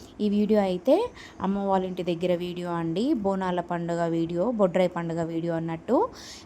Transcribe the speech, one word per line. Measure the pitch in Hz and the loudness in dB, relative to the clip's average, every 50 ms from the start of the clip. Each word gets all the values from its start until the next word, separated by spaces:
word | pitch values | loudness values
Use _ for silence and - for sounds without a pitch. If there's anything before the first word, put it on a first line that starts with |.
| - - - - | -20 -14 -6 -2
ఈ | 208 208 | 0 2
వీడియో | 202 208 208 202 214 208 | 2 2 2 4 4 4
అయితే | 196 190 180 180 - 262 302 403 480 494 - - - - - - | 4 2 0 0 2 4 4 4 2 -2 -6 -12 -20 -18 -10 -4
అమ్మ | - 190 196 202 | -2 -2 0 0
వాళ్ళ | 196 196 190 190 185 | 0 2 2 2 2
ఇంటి | 185 185 180 170 | 0 -4 -4 -2
దగ్గర | 180 170 165 180 180 175 | -2 -2 0 0 0 0
వీడియో | 170 180 180 170 180 175 175 | 0 -2 -4 -6 -6 -6 -4
అండి, | 170 170 165 165 165 190 240 294 320 | -4 -2 -2 -2 0 0 0 0 0
బోనాల | 220 190 196 196 190 190 180 180 175 | 0 0 0 0 0 0 -2 -2 -2
పండుగ | 170 - 175 170 170 165 170 170 170 | -2 -2 -2 -4 -2 -2 0 0 0
వీడియో, | 165 165 165 165 165 175 170 185 247 | 0 0 0 0 0 0 0 0 0
బొడ్రాయి | 247 208 196 175 160 185 185 175 | 2 2 2 4 4 4 2 2
పండుగ | 175 170 170 165 165 170 165 | 2 -2 -4 -4 -2 -2 -2
వీడియో | 165 165 165 170 170 165 | -2 -2 -4 -2 -2 -2
అన్నట్టు. | 165 165 165 165 165 - 208 247 330 480 523 - - - - - - - | -2 -2 -4 -6 -6 -2 2 2 2 2 0 -4 -12 -16 -18 -18 -10 -2